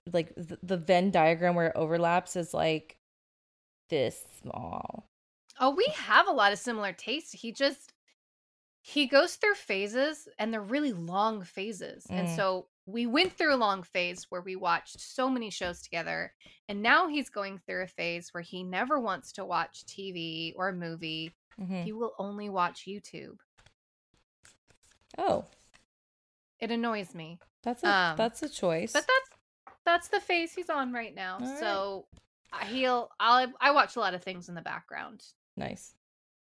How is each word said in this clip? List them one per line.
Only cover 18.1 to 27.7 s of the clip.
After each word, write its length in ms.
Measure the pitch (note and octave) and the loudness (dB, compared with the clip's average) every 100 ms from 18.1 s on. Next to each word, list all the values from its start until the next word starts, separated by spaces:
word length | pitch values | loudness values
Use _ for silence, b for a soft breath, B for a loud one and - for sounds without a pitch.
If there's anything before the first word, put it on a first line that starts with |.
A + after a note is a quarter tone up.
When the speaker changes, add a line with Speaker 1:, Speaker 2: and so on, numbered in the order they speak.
| E3+ - | -6 -8
Speaker 2:
where 80 | E3+ | -12
he 200 | E3+ F#3 | -10 -10
never 360 | F#3 F#3 B3 D4 | -6 -4 0 0
wants 340 | A3 F#3 - | 0 -4 -8
to 100 | - G3 | -12 -4
watch 400 | E3+ E3+ - - | -2 -2 -8 -18
T 260 | - G3 | -12 -10
V 400 | F3+ E3 D#3+ E3 F#3 | -8 -6 -6 -8 -4
or 140 | F#3 | -4
a 40 | |
movie. 600 | F3+ E3+ E3 D#3+ D#3+ D#3+ - _ - | -4 -6 -8 -8 -8 -8 -14 _ -12
Speaker 1:
Mm-hmm. 240 | F#3 F#3+ | -8 -6
Speaker 2:
He 80 | F3 | -6
will 220 | G#3+ A3+ - | -6 -6 -6
only 300 | G3+ G3+ G#3 | -8 -8 -6
watch 360 | F#3+ F3 - F#3+ | -2 -2 -4 -12
YouTube. 520 | G3+ - D#3+ C3+ - _ _ _ _ _ _ _ _ _ _ - _ _ _ _ _ _ - | -14 -14 -14 -16 -18 _ _ _ _ _ _ _ _ _ _ -20 _ _ _ _ _ _ -4
Speaker 1:
Oh. 280 | - - - _ _ - _ _ _ _ _ _ _ _ | 0 0 -2 _ _ -20 _ _ _ _ _ _ _ _
Speaker 2:
It 120 | A3 | -4
annoys 420 | A#3 A#3 G#3+ F3 | -2 -2 -2 -6
me. 240 | F3 D#3+ E3+ _ _ | -12 -14 -16 _ _
Speaker 1:
That's 200 | A#3 | -6